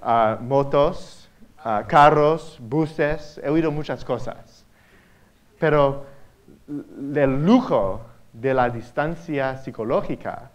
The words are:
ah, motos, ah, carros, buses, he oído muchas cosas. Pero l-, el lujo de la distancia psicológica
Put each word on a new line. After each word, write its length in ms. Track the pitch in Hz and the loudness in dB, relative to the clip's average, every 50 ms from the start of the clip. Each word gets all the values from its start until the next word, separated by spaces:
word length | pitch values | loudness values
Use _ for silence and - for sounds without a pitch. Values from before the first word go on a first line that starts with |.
| - | 0
ah, 340 | 120 117 117 113 110 110 107 | 2 4 4 4 4 2 -2
motos, 920 | 120 120 139 139 139 139 143 143 143 165 180 - - - - - - - _ _ - _ - - - | -4 0 2 2 2 2 2 2 2 2 0 -4 -12 -16 -18 -20 -20 -20 _ _ -20 _ -20 -10 -6
ah, 200 | 120 110 104 110 - | -2 -2 -2 -2 2
carros, 720 | - 156 143 151 151 147 147 147 160 160 147 - - - | 6 8 8 8 8 6 4 4 2 0 -4 -12 -18 -16
buses, 800 | 123 110 127 156 160 151 156 - 156 147 151 160 - - - - - | -10 -4 -2 -2 -2 -2 -2 -2 -2 -2 -2 -4 -8 -14 -16 -10 -4
he 60 | 139 | 0
oído 220 | 151 165 160 160 | 0 2 2 0
muchas 340 | 156 151 156 - 139 - - | -2 -4 -4 -6 -6 -8 -4
cosas. 640 | - 131 113 - - - - - - - - _ _ _ _ _ _ _ - _ _ _ _ _ _ _ _ _ _ _ _ | -6 -6 -4 -4 -10 -12 -12 -18 -20 -20 -20 _ _ _ _ _ _ _ -20 _ _ _ _ _ _ _ _ _ _ _ _
Pero 460 | - 156 147 147 143 139 139 139 - - - - - - _ _ _ - - - _ - | 0 2 4 4 4 4 2 -2 -10 -14 -18 -20 -20 -20 _ _ _ -20 -20 -20 _ -12
l-, 540 | 147 143 - - - - 135 139 147 147 143 | -12 -12 -12 -14 -14 -12 -10 -4 0 2 2
el 240 | 135 131 135 147 | 2 2 2 2
lujo 560 | 170 - - - - 165 123 98 95 95 95 - - - - - - | 2 2 0 0 0 0 0 0 0 -4 -6 -10 -16 -20 -20 -20 -20
de 220 | _ 117 113 135 131 | _ -6 -4 -2 0
la 160 | 131 123 123 | 2 0 0
distancia 880 | 120 117 104 - - - 147 156 170 160 - - 151 139 135 135 131 | -2 -6 -12 -10 -6 -4 -4 -4 -4 -8 -8 -8 -6 -4 -4 -4 -6
psicológica 920 | 131 - - 113 - 110 113 135 185 202 - - - - 101 - - - - | -8 -12 -14 -10 -8 -4 -2 -2 -2 -2 -4 -8 -8 -8 -10 -10 -10 -14 -20